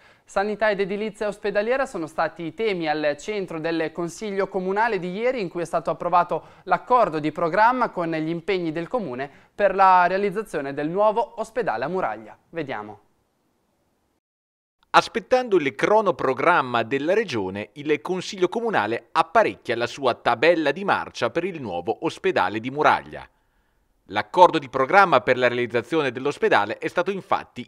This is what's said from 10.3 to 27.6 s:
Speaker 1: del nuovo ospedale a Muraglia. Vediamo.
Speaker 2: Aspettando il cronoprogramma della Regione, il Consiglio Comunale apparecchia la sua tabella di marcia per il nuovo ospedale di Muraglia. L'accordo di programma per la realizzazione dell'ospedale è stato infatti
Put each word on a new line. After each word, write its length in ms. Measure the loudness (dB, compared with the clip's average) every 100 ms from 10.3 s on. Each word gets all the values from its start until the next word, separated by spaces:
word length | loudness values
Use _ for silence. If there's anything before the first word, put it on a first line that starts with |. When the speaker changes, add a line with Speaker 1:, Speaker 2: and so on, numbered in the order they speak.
| -4 -6 -6 -6
Speaker 1:
del 160 | -4 -4
nuovo 500 | 2 2 2 -4 -6
ospedale 460 | -8 -4 -4 -2 -2
a 20 |
Muraglia. 480 | -2 -4 -6 -12 -20 _
Vediamo. 500 | -10 -8 -10 -12 -16 _ _ _ _ _ _ _ _ _ _ _ _ _ _ _ _ _ _ _
Speaker 2:
Aspettando 640 | 2 4 -4 0 0 4 2
il 160 | 2
cronoprogramma 1080 | 0 2 4 2 0 0 0 2 2 2 0
della 300 | 0 -2 0
Regione, 580 | 0 0 -4 -4 -6 -10
il 260 | -10 -2 -2
Consiglio 480 | -2 -6 -6 -2 -2
Comunale 600 | 0 -2 0 0 -4 -4
apparecchia 640 | -2 2 2 2 -2 -6 -4
la 100 | -2
sua 280 | -2 -2
tabella 580 | 0 0 2 4 4 2
di 100 | -2
marcia 460 | -2 -2 -2 -4 -2
per 160 | -2
il 160 | -6 -8
nuovo 460 | -8 -8 -4 -4 -4
ospedale 520 | -4 -2 0 0 -2
di 120 | -8
Muraglia. 580 | 0 2 2 -2 -16 -16 _ _ _ _ _ _ _ _
L'accordo 520 | -6 -2 6 6 6
di 120 | -4
programma 500 | -2 4 6 6 4
per 160 | 2 2
la 100 | 2
realizzazione 640 | 2 -2 -2 -2 -2 -2
dell'ospedale 680 | -2 -6 -2 4 4 4 -4
è 100 | -4
stato 220 | -2 -2
infatti 560 | -4 -4 -4 -4 -14